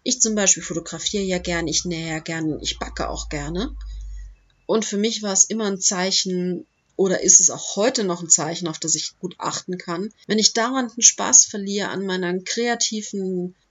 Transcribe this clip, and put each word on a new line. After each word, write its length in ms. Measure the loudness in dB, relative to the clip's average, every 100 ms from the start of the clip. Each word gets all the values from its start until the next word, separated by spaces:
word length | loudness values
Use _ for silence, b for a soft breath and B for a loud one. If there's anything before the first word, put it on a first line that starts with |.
Ich 180 | -2 2
zum 140 | 2
Beispiel 300 | 4 2 2
fotografiere 580 | -2 -6 -6 -6 -4 -2
ja 160 | 0 0
gern, 300 | 0 -2 0
ich 160 | -2
nähe 240 | -2 -4 -4
ja 100 | -4
gern, 400 | -4 -4 -2 -2
ich 200 | -6 -6
backe 280 | -8 -6 -6
auch 200 | -6 -6
gerne. 480 | -6 -4 -4 -4 -6 b b b b b b b _
Und 200 | 0 0
für 120 | 2 0
mich 260 | 0 -2
war 100 | 2
es 120 | 4
immer 220 | 4 2 0
ein 140 | 0
Zeichen, 840 | 0 2 2 2 0 0 0 -2 -6 _ _ 0
oder 260 | 2 4
ist 160 | 6 6
es 120 | 6
auch 260 | 0 -4 0
heute 260 | 2 2
noch 200 | 0 -2
ein 80 | 2
Zeichen, 360 | 2 2 -2 -4
auf 140 | -4
das 160 | -2 -2
ich 160 | -4 -8
gut 160 | -10 -6
achten 400 | -6 -6 -6 -8
kann, 340 | -4 -6 -6 b -2
wenn 140 | 2
ich 120 | 4
dauernd 400 | 4 0 0 -4
einen 100 | 2
Spaß 420 | 2 4 4 4
verliere 460 | 4 0 -4 -2 -2
an 160 | -4 -2
meinen 360 | -2 -2 -2
kreativen 1120 | -4 -2 0 0 0 -2 -6 -4 -2 -2 -4 b b